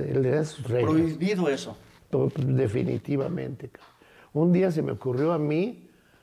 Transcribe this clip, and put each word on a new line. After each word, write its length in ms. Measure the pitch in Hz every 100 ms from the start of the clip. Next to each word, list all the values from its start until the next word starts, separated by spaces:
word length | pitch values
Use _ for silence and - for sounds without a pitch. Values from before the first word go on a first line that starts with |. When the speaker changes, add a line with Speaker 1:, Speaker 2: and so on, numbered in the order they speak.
| 139
Speaker 1:
él 140 | 135
le 80 | 127
da 140 | 147
sus 200 | 151 - 113
reglas. 240 | 120 147
Speaker 2:
Prohibido 540 | 156 165 151 185 196 156
eso. 280 | 135 - 107 - - -
Speaker 1:
To-, 200 | 135 135 147
definitivamente. 1300 | 131 131 123 117 127 117 - 143 135 175 131 131 - - - _ - - -
Un 200 | 147 170
día 180 | 180 190
se 120 | 156
me 100 | 139
ocurrió 400 | - 131 123 160
a 60 | 165
mí, 500 | 147 156 214 - - - _ _